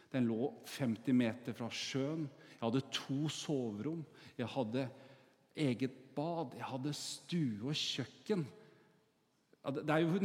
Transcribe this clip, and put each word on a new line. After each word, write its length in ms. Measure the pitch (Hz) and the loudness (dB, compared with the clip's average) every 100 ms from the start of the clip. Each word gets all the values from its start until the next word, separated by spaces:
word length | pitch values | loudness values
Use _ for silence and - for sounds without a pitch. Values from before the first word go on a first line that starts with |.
| - | -4
Den 140 | 135 117 | 2 4
lå 220 | 110 135 - - | 4 0 -4 -10
femti 460 | - 127 110 - 123 | -2 0 2 4 6
meter 380 | 117 107 - 113 | 6 2 -4 -6
fra 120 | 117 | -4
sjøen. 540 | - - 135 135 160 143 - - | -4 -2 0 0 -2 -4 -8 -20
Jeg 80 | - | -4
hadde 220 | 113 131 - | 0 2 0
to 320 | - - 139 156 | -6 -2 0 0
soverom. 720 | - - 139 120 104 131 165 143 - - - | -2 -2 0 0 -2 -4 -4 -8 -16 -14 -6
Jeg 120 | 117 | -4
hadde 320 | 139 110 135 127 - - - - _ _ - | 0 0 0 -2 -6 -20 -20 -20 _ _ 0
eget 400 | 143 110 131 - - - | 2 2 0 -4 -10 -4
bad. 380 | 160 165 131 107 | -2 -2 -4 -6
Jeg 100 | 123 | -6
hadde 240 | 131 143 147 | -4 -2 -4
stue 720 | - - - 175 135 104 123 | -6 -10 -2 2 2 0 -2
og 100 | 151 | 0
kjøkken. 640 | - - 120 - - 214 135 - - - - _ _ _ _ _ _ - | 0 -2 -4 -6 -2 0 0 -8 -20 -20 -20 _ _ _ _ _ _ -10
Ja, 100 | - | -4
det, 140 | 131 151 | -2 2
det 60 | 156 | 4
er 100 | 165 | 4
jo 160 | 190 | 6